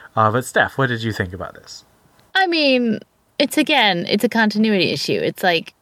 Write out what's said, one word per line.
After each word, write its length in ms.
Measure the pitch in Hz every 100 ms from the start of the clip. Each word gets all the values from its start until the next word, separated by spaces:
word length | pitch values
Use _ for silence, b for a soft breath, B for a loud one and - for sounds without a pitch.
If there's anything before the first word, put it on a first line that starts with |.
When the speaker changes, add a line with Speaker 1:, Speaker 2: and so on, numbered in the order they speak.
| B
Speaker 1:
Uh, 160 | 113 107
but 140 | 120
Steph, 340 | 127 185 120 -
what 100 | 131
did 140 | 117
you 120 | 113
think 180 | 104 92
about 220 | 90 -
this? 320 | - - - _ _ _ _ _ 381
Speaker 2:
I 100 | 381
mean, 540 | 330 285 254 233 214 - _ _ -
it's, 180 | 285 -
again, 480 | 302 285 208 175 190
it's 160 | 208 226
a 40 |
continuity 600 | 226 214 208 220 196 120
issue. 260 | 147 - 101
It's 180 | 117 -
like 320 | 185 165 - _